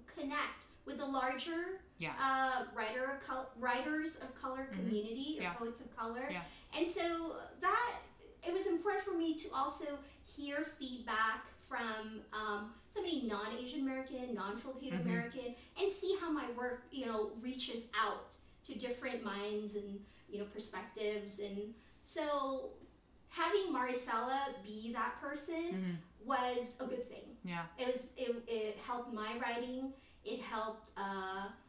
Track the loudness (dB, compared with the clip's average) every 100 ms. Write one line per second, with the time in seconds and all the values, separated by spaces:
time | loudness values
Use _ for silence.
0 | -10 -6 -2 0 -2 -4 -14 -14 -8 -4
1 | 0 2 2 2 0 0 0 -4 -8 -6
2 | -4 2 4 6 6 4 0 -2 -2 0
3 | 0 0 -2 -2 -4 0 2 4 2 2
4 | 0 -2 -6 -6 -4 -2 -2 0 2 2
5 | 2 -2 -2 -2 -2 -2 -2 -4 -8 -4
6 | -2 -2 -2 -2 -4 -10 -6 2 2 4
7 | 2 2 0 -4 -8 0 6 6 6 0
8 | -8 -16 -18 -6 0 2 4 4 4 4
9 | 4 4 4 2 0 2 2 2 -2 -4
10 | -8 -18 -14 -6 -2 0 0 -4 -6 -4
11 | 0 4 4 2 -4 -14 -6 -2 0 -2
12 | -4 -8 -6 -2 0 0 -2 -10 -6 -2
13 | 0 2 2 0 -2 -4 -4 0 0 0
14 | -2 -4 -2 0 0 -2 -4 -6 -2 2
15 | 4 4 2 -2 -6 -6 -8 0 2 4
16 | 4 2 2 2 0 0 0 -2 -6 -4
17 | 0 2 0 -2 -4 -2 -2 -4 -2 2
18 | 2 2 -6 -16 -20 -16 -10 -4 -2 0
19 | -2 -2 -2 -2 0 0 0 -2 -4 -6
20 | -10 -18 -8 -6 -4 -4 -4 -4 -6 -2
21 | 0 0 -2 -4 -4 -4 -6 -8 -18 -12
22 | -4 0 2 4 2 0 -2 -8 -16 -20
23 | -20 -20 -6 2 6 6 4 2 2 2
24 | 2 2 4 2 2 -2 -8 -6 -2 0
25 | 0 0 -4 -2 -2 0 0 2 2 0
26 | -6 -8 0 2 4 2 0 -2 -2 -2
27 | -4 -8 -14 -10 -4 -2 -4 0 2 2
28 | 0 0 0 0 0 0 0 -2 -2 -2
29 | -2 -2 -2 0 0 0 0 -2 -4 -6
30 | -16 -12 -6 -4 -2 0 0 -2 -8 -4
31 | -2 0 -2 -2 -4 -8